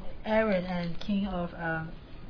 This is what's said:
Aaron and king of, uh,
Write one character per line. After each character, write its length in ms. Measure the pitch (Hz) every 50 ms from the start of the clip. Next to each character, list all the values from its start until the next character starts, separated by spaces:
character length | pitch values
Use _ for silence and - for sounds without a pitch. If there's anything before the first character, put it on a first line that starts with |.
| - - - - -
Aaron 400 | 220 214 220 220 214 196 180 175
and 300 | 185 180 175 175 170 165 -
king 300 | - - 208 196 196 202
of, 220 | 190 175 175 175 -
uh, 280 | - 165 165 165 160 160 165 - - - - - - -